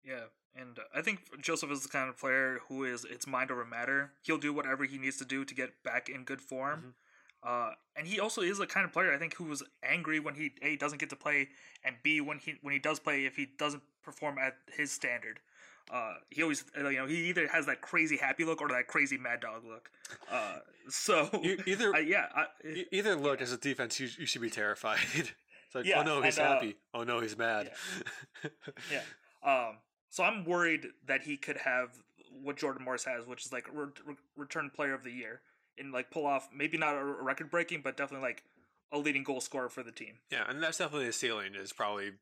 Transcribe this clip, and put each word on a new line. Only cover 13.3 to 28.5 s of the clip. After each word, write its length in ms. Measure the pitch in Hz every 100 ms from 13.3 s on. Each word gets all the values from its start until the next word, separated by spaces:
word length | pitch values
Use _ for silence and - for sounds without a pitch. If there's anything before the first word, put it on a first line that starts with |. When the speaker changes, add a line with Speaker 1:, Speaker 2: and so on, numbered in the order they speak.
| 131
Speaker 1:
he 120 | 139 -
doesn't 260 | 147 147 _ _
perform 340 | - - 151 139
at 180 | 131 131 - -
his 160 | 143
standard. 480 | - 131 120 113 113 _ - - - -
Uh, 220 | 123 113 87 -
he 140 | 143
always, 220 | 165 143 - 151
you 60 |
know, 240 | 143 135 135
he 220 | 165 170
either 180 | 180 151
has 180 | 165 147
that 160 | 131
crazy 360 | - 175 160 151
happy 280 | 135 135 165
look 160 | 156
or 60 | 147
that 200 | 127 123
crazy 300 | 156 139 135
mad 220 | 127 120
dog 240 | 117 113 117
look. 240 | 113 - - - - -
Uh, 260 | 120 107 78 -
<laughs> 180 | - -
so, 400 | - - 175 151 202
Speaker 2:
E-, 160 | 160 196 185
either 300 | 196 220 170
Speaker 1:
uh, 40 |
yeah, 280 | 156 190 - -
I, 100 | 156 - 151
Speaker 2:
e-, 180 | 160 180
either 240 | 185 208 170
look 260 | 143 135
as 100 | 127
a 60 | 123
defense, 420 | 143 131 120 -
you, 80 | 131 113
you 60 | 147
should 160 | -
be 80 | 117
terrified. 500 | 110 104 104 110 107 - 135
<laughs> 180 | 143 - _ - -
It's 60 | 131
like, 100 | 151
Speaker 1:
Yeah, 140 | 190
Speaker 2:
"Oh 40 |
no, 180 | 156 147
he's 160 | 151 151
Speaker 1:
and, 80 | 147
uh, 60 |
Speaker 2:
happy. 240 | 139 110 101 _ 120
Oh 80 |
no, 160 | 117 120
he's 180 | 113 107
mad." 320 | 113 110 104 - - 185 - - - -
Speaker 1:
Yeah. 60 | 151